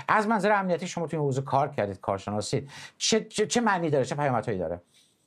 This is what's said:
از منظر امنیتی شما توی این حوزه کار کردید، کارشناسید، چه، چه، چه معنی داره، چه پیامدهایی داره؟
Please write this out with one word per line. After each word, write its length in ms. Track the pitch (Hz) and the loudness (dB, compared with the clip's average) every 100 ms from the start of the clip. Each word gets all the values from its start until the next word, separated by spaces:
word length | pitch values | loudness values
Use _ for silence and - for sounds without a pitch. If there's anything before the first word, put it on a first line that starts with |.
| - | 2
از 200 | 202 208 | 2 4
منظر 240 | 220 202 | 2 2
امنیتی 360 | 208 185 160 180 | 2 2 -2 -2
شما 200 | 175 156 | -6 -4
توی 120 | 160 | 0
این 60 | 143 | 0
حوزه 160 | 131 | 0
کار 260 | 139 135 147 | 0 0 0
کردید، 320 | 147 104 95 | 0 -2 -2
کارشناسید، 680 | - 98 - 104 101 - 139 - - - | -2 -2 -2 -4 -2 -4 -6 -16 -18 -4
چه، 280 | - 220 214 | 0 0 0
چه، 180 | - 214 | -2 0
چه 140 | 240 | 2
معنی 280 | 220 190 165 | 2 2 2
داره، 160 | 143 120 | 2 2
چه 100 | 147 | 0
پیامدهایی 440 | 143 120 120 95 | 0 0 0 -2
داره؟ 220 | 82 87 _ _ _ _ | -2 -6 _ _ _ _